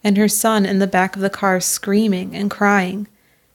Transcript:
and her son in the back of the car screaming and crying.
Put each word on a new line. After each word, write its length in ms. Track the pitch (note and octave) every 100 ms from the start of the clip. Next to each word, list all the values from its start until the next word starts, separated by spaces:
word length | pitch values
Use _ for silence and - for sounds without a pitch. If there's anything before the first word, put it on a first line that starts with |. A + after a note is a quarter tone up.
| G#3+
and 100 | G3
her 120 | G#3+
son 360 | G#3 A3+ A3
in 140 | G3 F#3+
the 80 | G3
back 300 | F#3+ F#3 G3
of 40 |
the 80 | G3
car 300 | - G3 F#3
screaming 800 | F3 - - G3+ A3 F#3 F#3+ -
and 120 | G3+
crying. 600 | - G#3 G3+ F3+ F#3+ G#3 _ _ _ _